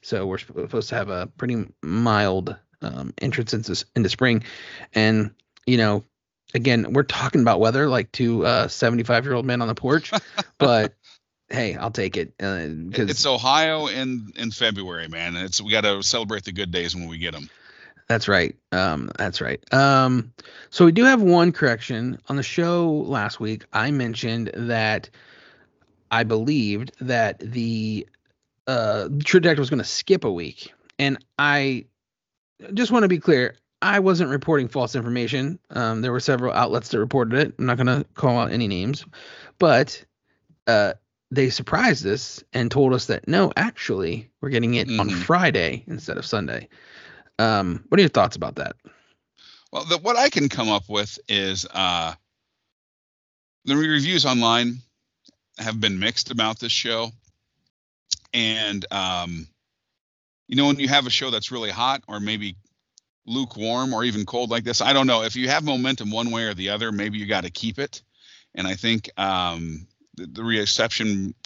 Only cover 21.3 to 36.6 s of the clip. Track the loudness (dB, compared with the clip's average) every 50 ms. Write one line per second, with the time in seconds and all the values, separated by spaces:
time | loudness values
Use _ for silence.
21.3 | 8 8 6 6 4 2 2 2 0 0 -2 -4 -4 -4 -4 -4 -6 -8 _ -6
22.3 | -4 -4 -4 -4 -2 -2 0 2 2 2 2 0 0 0 -2 -2 -2 -2 -2 -4
23.3 | -4 -6 -6 -6 -6 -6 -8 -4 -2 0 0 0 0 0 -2 -2 -4 -4 -4 -4
24.3 | -2 -4 -4 -6 -6 -6 -4 -2 -2 0 0 0 0 -2 -4 -8 _ -20 -20 -20
25.3 | -20 -20 -20 -20 -20 _ _ _ _ _ _ _ _ _ _ -2 0 0 0 2
26.3 | 0 0 0 0 0 0 0 0 -2 -4 -6 -8 -12 -8 -4 -2 0 2 2 0
27.3 | -2 -4 -10 -10 -6 -4 -4 -2 -2 -2 -2 -4 -4 -6 -8 -10 _ _ _ _
28.3 | _ _ _ _ _ _ _ -4 -2 0 0 0 0 -2 -2 -4 -4 -4 2 4
29.3 | 6 6 6 6 4 2 0 0 -2 -2 -4 -4 -6 -4 0 2 2 2 2 0
30.3 | -2 -2 -4 -8 -10 -14 -18 -20 -20 _ _ _ _ -2 -2 -2 -2 -2 -6 _
31.3 | _ 0 2 2 2 2 0 0 -2 -4 -6 _ _ _ _ _ _ _ _ _
32.3 | _ _ _ _ _ -20 -14 -6 -2 -2 0 2 4 4 4 4 4 2 4 4
33.3 | 4 4 4 2 -4 _ _ _ _ _ 0 2 2 4 4 4 4 4 2 0
34.3 | 0 -2 0 2 2 2 2 0 -2 -2 -2 -2 -2 -4 -4 -2 -2 -2 -2 -2
35.3 | -2 -2 -2 -4 -6 -8 _ -10 -6 -4 -2 -2 -2 -2 -2 -2 -2 -2 0 0
36.3 | 0 2 0 0 0 2